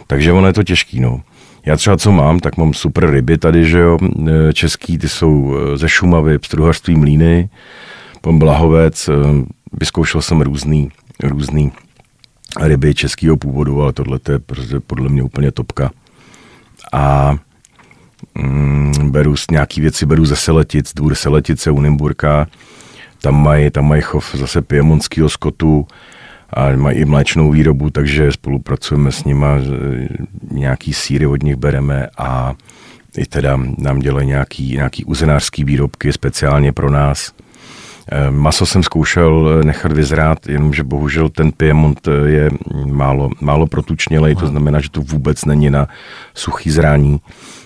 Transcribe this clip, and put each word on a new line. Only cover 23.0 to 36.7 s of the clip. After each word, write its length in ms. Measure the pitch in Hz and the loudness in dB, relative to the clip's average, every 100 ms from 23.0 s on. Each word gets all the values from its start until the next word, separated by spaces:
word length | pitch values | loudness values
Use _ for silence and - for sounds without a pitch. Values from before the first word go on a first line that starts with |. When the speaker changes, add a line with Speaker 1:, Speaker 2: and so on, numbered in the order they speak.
| - _ | -20 _
Speaker 1:
tam 200 | 71 73 | 0 2
mají, 280 | 73 76 73 | 4 4 2
tam 180 | 71 73 | 2 2
mají 140 | 76 | 2
chov 320 | - 76 - | 0 -6 -6
zase 280 | 69 67 80 | -8 -4 -4
piemontskýho 640 | 67 71 76 78 - - 78 | -2 0 2 2 0 -2 -2
skotu 580 | - 78 - 78 76 71 - - - - - - | -2 -6 -2 0 0 -2 -12 -20 -20 -20 -20 -10
a 260 | - 67 67 | -2 0 2
mají 220 | 69 64 | 0 0
i 60 | |
mléčnou 460 | 73 71 71 82 78 | 2 2 2 2 4
výrobu, 400 | 76 76 69 76 | 4 4 2 0
takže 420 | 73 71 71 73 | -2 -2 0 0
spolupracujeme 800 | - 67 67 - 69 - 73 69 | -2 -4 -6 -6 -8 -4 -2 0
s 120 | - | -2
nima, 220 | 71 71 71 71 | -2 0 2 0
e, 40 | 67 65 69 64 - - - - - | -2 -4 -6 -6 -8 -10 -12 -14 -10
nějaký 420 | 71 67 65 - | -6 -4 -4 -6
sýry 340 | 71 - 67 73 | -8 -4 -2 0
od 160 | 69 | 0
nich 140 | 73 65 | -2 -2
bereme 500 | 71 67 71 69 62 - | -2 -2 -2 -4 -6 -8
a 360 | 65 64 64 65 _ - - - _ - | -6 -4 -6 -8 _ -20 -20 -20 _ -10
i 100 | 76 | -6
teda 340 | 73 67 67 64 - | -4 -2 -2 -4 -4
nám 200 | 69 67 | -4 -2
dělají 280 | 67 67 67 | -2 -2 0
nějaký, 440 | 67 - - 65 | -2 -4 -6 -6
nějaký 300 | 65 67 - | -4 -4 -6
uzenářský 600 | - 78 78 71 - - | -8 -2 0 0 -2 -4
výrobky 480 | 69 69 69 - 71 | -2 0 -2 -4 -6
speciálně 600 | 69 69 - 71 71 71 | -4 -4 -2 0 2 0